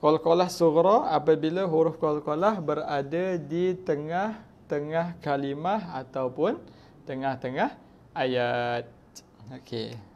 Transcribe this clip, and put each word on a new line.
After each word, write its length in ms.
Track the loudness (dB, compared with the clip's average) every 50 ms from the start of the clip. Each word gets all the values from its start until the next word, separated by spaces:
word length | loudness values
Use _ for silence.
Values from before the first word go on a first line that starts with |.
| 4
Qalqalah 480 | 4 2 4 4 4 4 4 4 0
sughra, 560 | 2 4 4 6 6 6 6 6 6 6 4 2
apabila 560 | 0 0 4 4 4 4 4 0 0 0 0
huruf 320 | 2 4 4 4 2 2 0 0
qalqalah 560 | 0 0 0 -2 -2 -2 2 2 2 2 0
berada 800 | -2 -2 -2 -2 -2 -2 -2 -2 -2 -2 -2 -2 -2 -2 -2 -4
di 400 | -4 -4 -2 0 0 0 0 -2
tengah-tengah 1400 | -2 -4 -4 -2 -2 -4 -4 -2 -2 -4 -6 -10 -16 -20 -20 -20 -10 -6 -4 -4 -4 -2 -2 -2 -2 -2 -6 -8 -4
kalimah 800 | -2 -2 -2 -2 -4 -6 -4 -2 -2 -2 -2 -4 -6 -8 -10 -10
ataupun 560 | -8 -6 -4 -4 -4 0 0 0 0 0 -2 -8 -18 -20 -20 -20 -20 -20 -20 -12 -10
tengah-tengah 640 | -8 -4 -4 -4 -4 -4 -6 -6 -2 -2 -2 -2 -4 -8 -20 -20 -20 -20 -20 -14
ayat. 800 | -6 -2 -2 0 0 0 0 0 0 -2 -2 -2 -2 -4 -6 -8 -16 -20 -20 _ _ -20 -20 _ _ _ -20 -18 -18
Okey. 400 | -18 -14 -10 -8 -8 -8 -8 -10 -14 -16 -20 -20